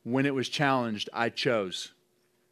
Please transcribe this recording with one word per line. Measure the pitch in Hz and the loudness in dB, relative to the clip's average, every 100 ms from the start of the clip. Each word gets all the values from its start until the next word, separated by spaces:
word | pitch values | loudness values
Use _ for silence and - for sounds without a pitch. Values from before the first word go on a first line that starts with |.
when | 117 131 | -2 2
it | 139 | 2
was | 135 120 | 0 -2
challenged, | - 143 135 117 104 - | 0 2 2 0 -4 -6
I | - 117 | -2 -2
chose. | - 143 117 95 - - _ _ _ _ _ _ | 0 0 2 0 -6 -12 _ _ _ _ _ _